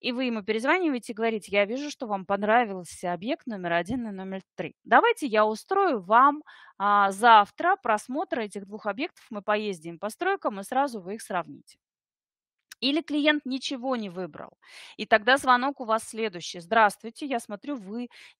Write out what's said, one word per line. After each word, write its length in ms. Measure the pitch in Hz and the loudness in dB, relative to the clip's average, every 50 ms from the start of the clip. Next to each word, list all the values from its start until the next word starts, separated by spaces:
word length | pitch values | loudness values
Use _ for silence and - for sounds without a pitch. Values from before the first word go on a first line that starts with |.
И 100 | - 233 247 | -6 -6 -4
вы 120 | 247 262 | -4 -4
ему 180 | 247 226 220 185 | -4 -4 -4 -4
перезваниваете 680 | 202 214 220 226 269 330 370 370 311 269 240 - - 226 | -4 -4 -2 0 0 0 2 2 -2 -2 -4 -6 -10 -6
и 20 | |
говорите: 360 | 202 226 233 226 208 - - | -2 -2 -2 -2 -4 -6 -2
«Я 140 | 190 202 202 | 0 0 0
вижу, 240 | 196 233 269 294 294 | 0 -2 -8 -8 -10
что 160 | - _ 262 | -10 _ -6
вам 180 | 214 208 196 185 | -6 -6 -6 -2
понравился 880 | - 196 202 208 208 220 247 247 208 196 185 175 - - - - 175 175 | -4 -2 -2 2 4 4 4 4 2 -4 -10 -10 -14 -14 -8 -6 -6 -6
объект 340 | 170 190 240 320 339 _ | -4 -4 -6 -6 -6 _
номер 260 | 254 220 190 180 170 170 | -10 -10 -6 -2 0 0
один 340 | 170 170 180 254 254 233 | 0 0 -2 -6 -6 -6
и 40 | 220 | -8
номер 300 | 196 185 190 190 190 190 - _ _ | -10 -10 -8 -8 -10 -10 -12 _ _
три. 200 | - 170 - _ _ _ | -10 -10 -10 _ _ _
Давайте 440 | - 214 262 381 466 453 - 320 | 4 6 6 6 6 0 0 -4
я 180 | 247 196 214 214 | 0 2 4 4
устрою 560 | 214 220 214 - _ 381 392 403 359 277 208 | 2 0 -6 -6 _ 0 2 2 2 0 -2
вам, 420 | 175 175 214 240 269 294 285 302 - - - - - - _ | 0 4 6 6 6 6 4 2 -10 -16 -20 -20 -20 -20 _
а, 340 | _ 196 208 208 202 202 196 | _ 0 2 4 4 4 2
завтра 640 | 196 190 233 240 226 214 202 - _ - 320 349 392 381 _ | 0 4 8 8 10 10 8 4 _ -2 0 0 0 0 _
просмотр 560 | 247 214 214 - - 254 302 381 _ 330 262 | -2 -2 -2 -2 -6 -6 -6 -4 _ -4 -6
этих 260 | 220 202 - 202 190 | -6 -6 -8 -12 -12
двух 180 | 185 208 214 - | -12 -14 -8 -6
объектов. 380 | 214 196 202 302 - _ _ - _ | -6 -4 -4 -6 -8 _ _ -18 _
Мы 120 | 220 208 | -14 -8
поездим 580 | 190 - 214 214 214 208 190 160 156 165 170 156 | -2 0 0 0 0 -4 -6 -6 -10 -14 -12 -8
по 100 | - 214 | -10 -10
стройкам, 500 | - _ 339 370 392 392 - 285 214 196 | -6 _ -2 -2 -2 0 -2 -4 -4 -4
и 40 | 196 | -10
сразу 380 | - 262 262 277 285 233 208 | -4 -2 -2 -2 -2 -4 -10
вы 140 | 170 180 208 | -10 -10 -12
их 60 | 226 | -12
сравните». 560 | - - 196 175 160 151 139 - _ _ - _ _ _ _ _ _ _ _ _ _ _ _ _ _ _ _ _ _ _ - _ | -10 -6 -6 -6 -6 -6 -14 -20 _ _ -20 _ _ _ _ _ _ _ _ _ _ _ _ _ _ _ _ _ _ _ -14 _
Или 200 | 220 262 285 330 | -4 -2 -2 -2
клиент 440 | - - 285 302 285 302 302 294 _ | -4 -2 -4 0 0 0 0 0 _
ничего 500 | 247 262 269 - - 285 247 233 269 254 | -6 -8 -6 -6 -8 -10 -6 -4 -4 -4
не 120 | 233 208 196 | -4 -6 -8
выбрал, 440 | 170 180 180 165 147 - - - _ _ _ - - - - - - | -8 -8 -10 -10 -10 -16 -18 -18 _ _ _ -20 -20 -20 -20 -20 -12
и 100 | - 214 | -12 2
тогда 320 | _ 226 214 202 233 262 | _ 4 4 6 4 4
звонок 440 | 277 - 269 254 247 247 277 277 - | 4 6 4 4 4 4 -2 -4 -4
у 20 | 254 | -2
вас 180 | 214 220 226 - | -2 -2 -2 -2
следующий: 540 | - - 214 226 214 175 175 156 - - 180 | -6 -6 -4 -4 -4 -4 -8 -12 -12 -12 -14
«Здравствуйте, 640 | 170 170 220 226 220 202 - _ - 226 - - 311 | -6 0 4 6 6 4 4 _ -14 -16 -12 -10 -8
я 140 | 269 262 233 | -6 -6 -6
смотрю, 360 | - - 208 202 - 262 294 | -6 -8 -12 -10 -8 -8 -8
вы 320 | 247 190 185 214 240 247 240 - - - - _ | -8 -10 -10 -10 -10 -10 -12 -14 -20 -20 -20 _